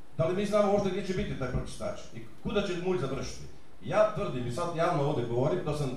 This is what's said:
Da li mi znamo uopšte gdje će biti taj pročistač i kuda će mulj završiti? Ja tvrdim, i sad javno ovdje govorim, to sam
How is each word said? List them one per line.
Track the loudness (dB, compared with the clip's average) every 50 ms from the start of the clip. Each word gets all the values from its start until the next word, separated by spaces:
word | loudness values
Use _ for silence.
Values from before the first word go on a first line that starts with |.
| -10 -6 0
Da | 2 2
li | 2 2
mi | 2 2
znamo | 4 4 6 6 6
uopšte | 6 4 4 2
gdje | 0 0 -2
će | -2 -2
biti | -2 -2 -2 -2 -2
taj | -2 -2
pročistač | -2 -2 -2 -4 -6 -6 -6 -6 -6 -6 -8 -8 -8
i | -8 -8 -8 -8 -6
kuda | -4 0 0 0
će | 0 0 -2 -2 0
mulj | 0 0 0
završiti? | 0 -2 -2 -4 -4 -6 -8 -8 -10 -10 -10 -10 -12 -12 -10 -8 -6
Ja | 0 4 4 4 4 2
tvrdim, | 0 -2 -2 -2 -2 -4
i | -2
sad | -2 -2 -2 -2 0
javno | 2 2 2 4 2
ovdje | 2 2 2 0 0
govorim, | 0 2 2 2 2 2 0 0
to | -2 -2
sam | -2 -2 -2 -4